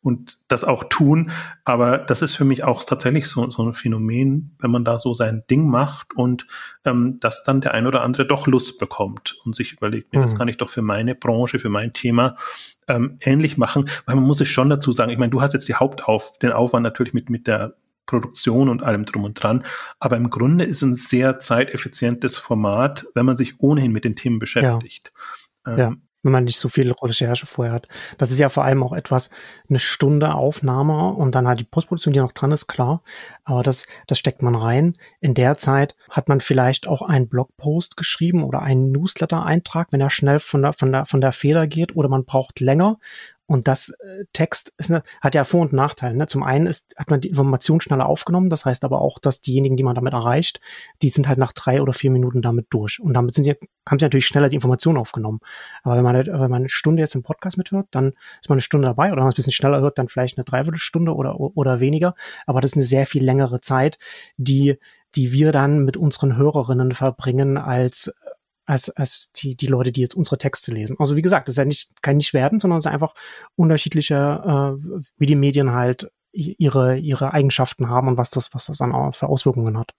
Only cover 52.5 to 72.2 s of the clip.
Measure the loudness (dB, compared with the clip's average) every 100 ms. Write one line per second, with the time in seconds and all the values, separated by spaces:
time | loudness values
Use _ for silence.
52.5 | -2 -2 -4 -4 -4 0 2 2 2 2
53.5 | 0 -8 _ -2 0 2 2 2 2 2
54.5 | 2 0 0 2 0 -2 -6 -6 -6 -10
55.5 | -20 -20 -8 0 2 4 4 2 0 0
56.5 | 0 -2 0 2 2 2 -2 -6 -8 -6
57.5 | -6 -4 -4 -4 -2 -2 -2 -20 -20 0
58.5 | 0 2 2 2 2 0 2 0 0 -2
59.5 | 0 2 2 0 -2 -4 -2 -4 -4 -4
60.5 | -2 -2 -4 -4 -2 -2 -2 -4 -4 -6
61.5 | -2 0 2 0 2 0 -4 -16 -14 -2
62.5 | 0 0 0 2 2 2 0 2 2 2
63.5 | -2 -2 0 0 -2 -20 -20 -20 -6 0
64.5 | 2 2 0 _ _ _ -2 0 2 4
65.5 | 4 2 2 2 0 -2 0 0 2 2
66.5 | 2 0 0 0 0 -2 -2 -2 0 0
67.5 | 0 -2 0 0 -2 -8 -10 -20 -20 _
68.5 | _ -4 -2 -2 -6 -4 -4 -6 -10 -10
69.5 | -6 -2 0 0 0 -2 -2 -2 -2 -4
70.5 | -6 -6 -6 -6 -4 0 0 2 0 0
71.5 | -2 0 -2 -8 _ 0 2